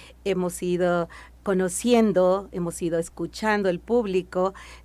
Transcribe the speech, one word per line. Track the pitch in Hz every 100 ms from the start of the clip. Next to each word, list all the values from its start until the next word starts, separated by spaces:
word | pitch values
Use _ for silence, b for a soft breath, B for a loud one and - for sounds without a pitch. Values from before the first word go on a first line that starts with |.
| B -
hemos | 196 185 180 175
ido | 180 175 180 175 165 B B -
conociendo, | - 185 185 - 240 240 220 185 185 190 196
hemos | 190 170 -
ido | 170 165
escuchando | 170 - 165 - 214 208 190
el | 175
público, | - 233 208 185 180 185 185 190 B B